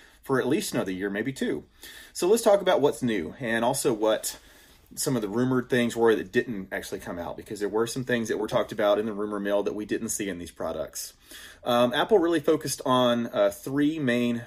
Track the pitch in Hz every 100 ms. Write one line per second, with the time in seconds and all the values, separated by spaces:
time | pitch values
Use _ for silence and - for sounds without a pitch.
0 | - _ - 131 123 165 - 131 95 92
1 | 101 101 127 135 247 - - _ - -
2 | - - 175 226 226 202 185 143 135 -
3 | 123 104 78 - 113 113 117 135 151 107
4 | 110 107 - - - - - - - -
5 | 147 123 104 113 127 127 123 123 117 113
6 | 117 101 - 120 127 101 92 98 - 98
7 | 113 87 82 - - 104 101 107 117 135
8 | 123 120 113 101 107 117 104 110 104 104
9 | 110 101 104 104 101 101 98 104 101 110
10 | 110 - 98 87 85 - 85 80 71 -
11 | - - - - - - - 120 123 143
12 | 196 214 165 165 165 156 143 - 131 127
13 | 123 120 117 107 101 - 135 139 147 160
14 | 131 120 120 117